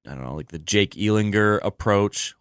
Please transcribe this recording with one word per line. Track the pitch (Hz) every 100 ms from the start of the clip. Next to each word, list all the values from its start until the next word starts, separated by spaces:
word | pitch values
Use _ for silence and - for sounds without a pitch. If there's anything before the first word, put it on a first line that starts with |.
don't | - 67
know, | 64
like, | 76 -
the | 82
Jake | 80 104 98
Ehlinger | - 104 107 104 104 107 104
approach | 104 - 113 101 101 - - -